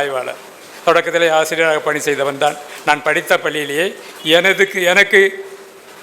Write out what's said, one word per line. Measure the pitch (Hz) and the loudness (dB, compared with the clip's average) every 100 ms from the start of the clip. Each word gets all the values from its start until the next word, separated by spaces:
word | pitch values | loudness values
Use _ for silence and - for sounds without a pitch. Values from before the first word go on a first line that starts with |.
ஆய்வாளர். | 143 131 123 - - - - - 175 | 0 -4 -6 -10 -16 -20 -20 -4 2
தொடக்கத்திலே | 165 170 170 170 | 2 2 2 2
ஆசிரியராக | 160 156 160 165 151 | 2 0 0 0 0
பணி | 156 151 | -2 -2
செய்தவன் | 156 139 139 139 | -2 -2 -2 0
தான். | 147 147 - - 156 | -2 -2 -10 -4 -2
நான் | 147 | 0
படித்த | 156 156 - 175 | 0 -2 0 -2
பள்ளியிலேயே | 160 151 143 143 190 - - - | -2 -6 -4 -2 -4 -6 -18 -8
எனதுக்கு, | 156 170 185 180 190 196 | 2 4 4 2 0 0
எனக்கு | 175 185 196 202 196 - - - - - - - | 2 2 4 4 4 0 -14 -18 -20 -20 -20 -20